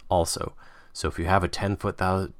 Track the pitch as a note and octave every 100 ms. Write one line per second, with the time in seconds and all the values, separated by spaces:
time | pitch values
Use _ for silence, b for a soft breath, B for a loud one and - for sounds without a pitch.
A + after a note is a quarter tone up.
0 | - F#2 E2 - - - B B B -
1 | - - E2+ G2 F2 - G2 G2+ G2+ -
2 | F#2 F#2+ F#2+